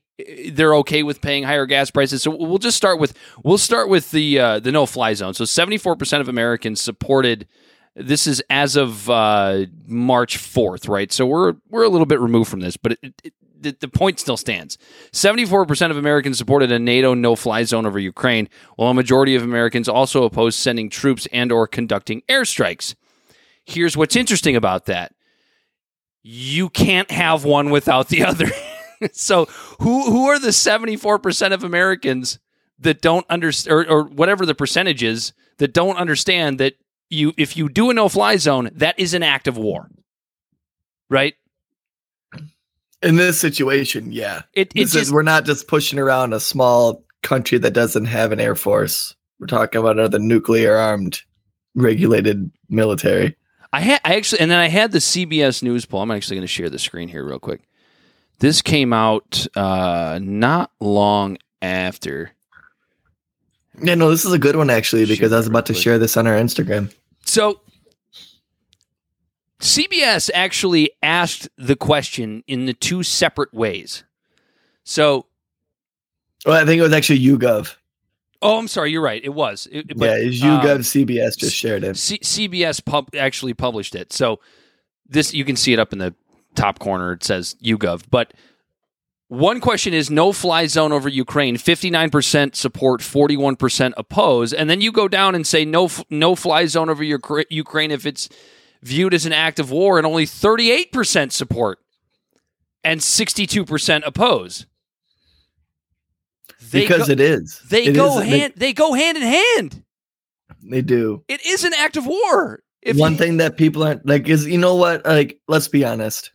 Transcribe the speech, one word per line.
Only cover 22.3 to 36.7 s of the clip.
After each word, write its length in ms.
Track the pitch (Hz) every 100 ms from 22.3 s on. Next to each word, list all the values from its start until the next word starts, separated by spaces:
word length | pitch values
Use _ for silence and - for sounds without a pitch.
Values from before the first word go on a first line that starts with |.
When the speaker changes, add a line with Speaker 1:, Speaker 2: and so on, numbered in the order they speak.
| 262 233 - 101 87 - - _ _ _ _ _ _
Speaker 1:
Here's 320 | - 165 170 143
what's 220 | 160 240
interesting 400 | 254 196 160 123
about 280 | 104 92 -
that. 280 | 90 85 _ _ _ _ _ _ _ _ _ _ _
You 460 | 113 117 131 151 180
can't 400 | - - 185 196
have 360 | - 170 160 143
one 240 | 143 143
without 400 | 147 - 131 131
the 160 | - -
other. 220 | 165 -
<laughs> 60 | 554 587 640 659 - 220
So 320 | - - 190 156 - - -
who, 320 | 220 254 262
who 160 | 233 269
are 100 | 285
the 140 | 254
seventy-four 680 | - - 214 226 208 214 208
percent 340 | 190 - 196
of 100 | 190
Americans 760 | 185 175 190 190 - 127 127 - _ _ _ _
that 220 | 156 156
don't 240 | 165 170 -
underst-, 420 | 170 165 143 -
or, 180 | 156 160
or 140 | 156
whatever 420 | 151 143 170 202 175
the 80 |
percentage 500 | 143 139 170 185 139
is, 280 | 117 113 - _ _ -
that 140 | 143
don't 220 | 165 185 180
understand 640 | 175 143 - 180 156 131
that 140 | 135